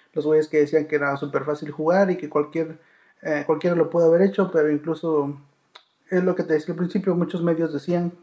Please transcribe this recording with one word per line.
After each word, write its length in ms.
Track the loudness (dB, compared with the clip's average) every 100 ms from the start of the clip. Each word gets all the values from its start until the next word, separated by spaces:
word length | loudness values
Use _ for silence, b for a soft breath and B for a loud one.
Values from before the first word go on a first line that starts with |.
| B
los 120 | -4
güeyes 220 | 2 2 2
que 120 | 2
decían 280 | 2 2 0
que 80 | -2
era 200 | -2 -2
súper 260 | -4 -4
fácil 280 | -4 -6 -8
jugar 360 | -4 2 4 2
y 40 | 0
que 140 | -2
cualquier, 480 | -2 -2 -4 -6 -8 b b b _
eh, 200 | -4 -4
cualquiera 300 | 0 0 0
lo 160 | 2 2
pudo 160 | 4 4
haber 160 | 6
hecho, 300 | 4 2 0
pero 180 | 2 2
incluso 640 | 0 -2 -4 0 0 -2 -6 -16 _ _ -20 _ _ _
es 120 | 0
lo 140 | 0 -2
que 80 |
te 100 | 0
decía 200 | -2 -2
al 40 | -4
principio, 380 | -4 -2 0 0
muchos 260 | -2 -2
medios 300 | -2 0 -2
decían, 400 | -4 -4 -2 -4 -8